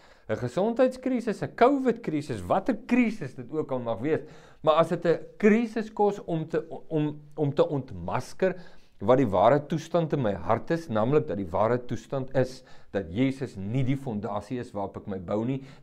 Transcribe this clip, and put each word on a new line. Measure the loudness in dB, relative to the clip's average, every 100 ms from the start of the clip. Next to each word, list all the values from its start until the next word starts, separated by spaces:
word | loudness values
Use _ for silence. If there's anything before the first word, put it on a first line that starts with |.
| -20 -20 -6
'n | -4
gesondheidskrisis, | -2 -2 0 2 2 2 -2 -2 -2 -4
'n | -6 4
covid | 4 6 2 0
krisis, | -2 -4 -4 -6
watter | 0 0 2 -2 2
krisis | 2 4 0 -8
dit | -10 -8
ook | -6 -2
al | -4
mag | -2 -2
wees, | 0 -2 -4 -16 -20 -2
maar | 2
as | 4 4
dit | 2 2
'n | 0 -2 2
krisis | 6 6 2 -4 -6
kos | 0 0 0
om | -4 -4 -2
te, | -4 -4
om, | -12 -4 -2 -2 -4 -12
om | -4 -2
te | 2 2
ontmasker | 0 -6 -8 -4 -4 -6 0 0 0 -10 -18 -20 -6
wat | 4 6
die | 6
ware | 6 6 6 2
toestand | -4 -2 -2 0
in | 0
my | 0 -2
hart | 0 -2 0
is, | -4 -2
naamlik | 0 2 2 0
dat | -4
die | -4
ware | 0 2 2 -2
toestand | -8 -6 -6 -2 0
is | 0 -2 -18 -18 -8
dat | -6 -4
Jesus | 0 0 0 -8 -8
nie | -4 0 0
die | 0
fondasie | -2 -6 -4 -6 -6 -8
is | -6
waarop | -6 -6 -8
ek | -8
my | -8 -4
bou | -2 0
nie, | -2 -6 -8